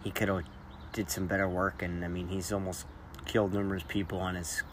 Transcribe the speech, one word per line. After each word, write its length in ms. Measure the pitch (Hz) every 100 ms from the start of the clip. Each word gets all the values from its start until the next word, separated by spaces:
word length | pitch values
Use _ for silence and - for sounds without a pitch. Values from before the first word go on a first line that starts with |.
he 80 | 104
coulda 320 | 90 101 95 80 - - - -
did 180 | - 98
some 180 | - 92
better 200 | 98 95
work, 340 | 90 95 -
and, 220 | 90 87
I 60 | 87
mean, 180 | 90 90
he's 240 | 95 87
almost 340 | 101 95 85 - - - - -
killed 280 | 117 101
numerous 300 | 101 98 95 -
people 320 | 104 92 95
on 160 | 92 90
his 280 | 85 - -